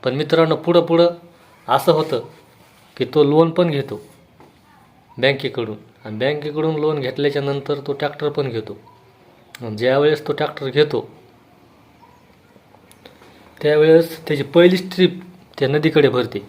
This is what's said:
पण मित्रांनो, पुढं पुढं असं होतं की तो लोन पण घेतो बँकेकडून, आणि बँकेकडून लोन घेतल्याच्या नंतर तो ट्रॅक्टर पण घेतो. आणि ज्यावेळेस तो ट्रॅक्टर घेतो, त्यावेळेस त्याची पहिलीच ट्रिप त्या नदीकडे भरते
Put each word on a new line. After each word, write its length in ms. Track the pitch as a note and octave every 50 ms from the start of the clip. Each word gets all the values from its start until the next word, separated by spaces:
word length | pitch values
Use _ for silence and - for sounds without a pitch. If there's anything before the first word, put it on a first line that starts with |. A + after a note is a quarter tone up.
| -
पण 100 | C3 B2+
मित्रांनो, 420 | C#3 D3+ C#3+ - E3 E3 D#3 D#3+
पुढं 260 | D3 - E3+ F3 F3
पुढं 280 | D#3+ - E3 E3 E3+ F3 F3 - - - _ _ _ _ _ _ _ -
असं 240 | A#2+ C#3+ - -
होतं 300 | D#3+ D#3 D#3 D#3+ C#3 A#2 A#2 - - - _ _ _ _ _ _ _ _ _ _ _ -
की 80 | C3
तो 180 | B2 - D3+ D3
लोन 280 | C#3 D3 D#3 E3 E3
पण 180 | E3 F3 F3+ E3+
घेतो 300 | D3+ C#3 C3 - - - - - - _ _ _ _ _ - _ _ _ _ _ _ _ _ _ _ _ _ _ - -
बँकेकडून, 580 | A#2+ C3+ C#3 C3+ - C3 - - A#2 G#2+ G#2+ G#2 - - _ _ _
आणि 120 | A2 G#2+ G#2+
बँकेकडून 580 | B2 C3+ D3+ D3 D3 D3+ C#3+ D#3 D#3 D#3+ D#3+
लोन 240 | D3+ D3+ D#3 D#3 D3
घेतल्याच्या 420 | C3 B2 C3 - C#3+ C#3+ C#3 C#3+
नंतर 380 | C#3 C#3 C#3 C#3 C3+ - D3 C#3 C3+ -
तो 60 | C#3
ट्रॅक्टर 360 | C#3 D3+ C#3+ C#3+ - D3+ D3
पण 200 | D3 - C#3+ C3
घेतो. 280 | A2+ A2+ G#2+ - G2+ - - - - _ _ _ _ _ _ _ _ _ _ _ _ -
आणि 140 | B2 A2+ G#2+ G#2
ज्यावेळेस 500 | A#2 B2+ C3+ C#3 D3 D3+ D#3 D3 - -
तो 60 | D3
ट्रॅक्टर 360 | - D3+ D3+ - - C#3 C3+
घेतो, 320 | B2 C#3+ D3+ D3 C#3+ A#2 - - - - _ _ _ _ _ _ _ _ _ _ _ _ _ _ _ _ _ _ _ _ _ _ _ _ _ _ _ - _ _ _ - _ _ - _ _ - - _ - - _ _ - - _ -
त्यावेळेस 580 | - D3 D3+ D3+ D3+ D#3+ D#3+ E3 E3 D#3+ - - - -
त्याची 160 | D3+ C#3 C#3
पहिलीच 500 | C#3 - E3+ F3 F3+ F#3 F#3 - - -
ट्रिप 240 | - F#3 E3+ E3+ - - - - - - _ - -
त्या 80 | C#3 B2+
नदीकडे 420 | C#3 D3+ D3+ D#3+ D#3 D#3 C#3+ C3
भरते 300 | A#2 B2 A#2+ A2 - G#2 G2+